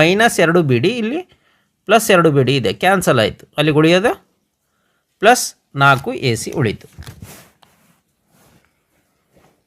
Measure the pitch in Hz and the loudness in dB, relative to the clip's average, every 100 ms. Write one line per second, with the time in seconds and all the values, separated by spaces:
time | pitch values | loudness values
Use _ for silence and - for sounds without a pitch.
0 | 156 196 233 214 160 175 151 120 160 247 | 2 2 0 2 0 0 0 0 -2 -4
1 | 214 311 370 _ _ _ _ _ - 220 | -6 -8 -12 _ _ _ _ _ 0 0
2 | 220 185 170 143 127 139 113 - 185 196 | 2 2 2 2 0 0 -2 -2 -2 0
3 | 170 131 104 - - - 151 147 160 180 | 0 0 0 -4 -16 -6 -2 2 2 2
4 | 226 392 _ _ _ _ _ _ _ _ | 0 -6 _ _ _ _ _ _ _ _
5 | _ - 127 127 - - _ 139 139 131 | _ -2 0 0 -2 -14 _ 0 2 2
6 | 220 262 131 110 - - 117 - - - | -2 -6 -4 -4 -6 -4 -4 -4 -14 -20
7 | - - - - - _ _ _ _ _ | -20 -20 -20 -20 -20 _ _ _ _ _
8 | _ _ _ _ _ _ _ _ _ _ | _ _ _ _ _ _ _ _ _ _
9 | _ _ _ _ _ _ | _ _ _ _ _ _